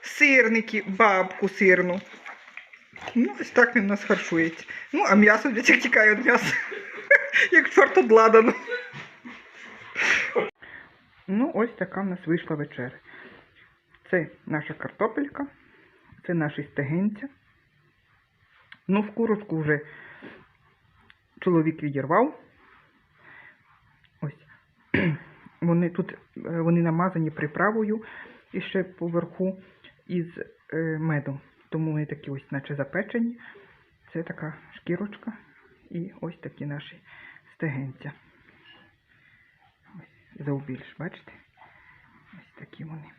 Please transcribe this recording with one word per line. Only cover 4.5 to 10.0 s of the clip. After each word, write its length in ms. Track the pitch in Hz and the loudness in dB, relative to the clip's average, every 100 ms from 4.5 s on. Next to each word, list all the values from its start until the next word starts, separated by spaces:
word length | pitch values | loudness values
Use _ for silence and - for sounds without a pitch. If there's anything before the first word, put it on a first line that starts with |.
| 160 - - - | -2 -16 -16 -6
Ну, 100 | 302 415 | -2 4
а 60 | 196 | 8
м'ясо, 340 | 214 214 - | 8 6 2
дивіться, 240 | 220 254 | 0 4
як 80 | 247 | 4
тікає 340 | 254 247 214 208 | 4 4 6 4
від 100 | - | 4
м'яса. 300 | 240 185 135 - - - - | 2 2 -4 -6 -10 -12 -16
<laughs> 500 | - 554 - - - | 4 4 4 2 4
Як 180 | 339 277 | 4 6
чорт 280 | - 277 - | 4 6 6
обладано. 560 | 240 220 226 220 226 - - 480 - - - - - - - - - - - - | 8 8 10 8 6 2 -6 -10 -10 -16 -18 -18 -20 -20 -20 -20 -20 -20 -16 -4